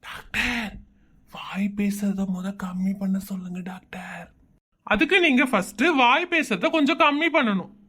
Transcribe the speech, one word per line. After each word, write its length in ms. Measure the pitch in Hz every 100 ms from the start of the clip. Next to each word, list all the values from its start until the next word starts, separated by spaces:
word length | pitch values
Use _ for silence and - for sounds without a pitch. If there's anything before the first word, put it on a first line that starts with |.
| -
டாக்டர், 640 | - - - 247 240 220 - - _ _ _ _
வாய் 320 | - - 175 202 202
பேசுறத 480 | 202 202 202 190 196
முத 140 | 180 185 202
கம்மி 280 | 185 180 190 196
பண்ண 200 | 190 190
சொல்லுங்க 420 | 190 190 180 180 180
டாக்டர். 540 | 185 - 185 180 175 170 _ _ _ _ _ -
அதுக்கு 240 | 208 320 381
நீங்க 240 | 349 254 277
ஃபர்ஸ்ட் 340 | 214 208 - 294 311
வாய் 300 | 247 262 349
பேசுறத 360 | 339 294 190 247
கொஞ்சம் 300 | 320 285 330
கம்மி 240 | 320 294 330 311
பண்ணணும். 360 | 254 196 151 -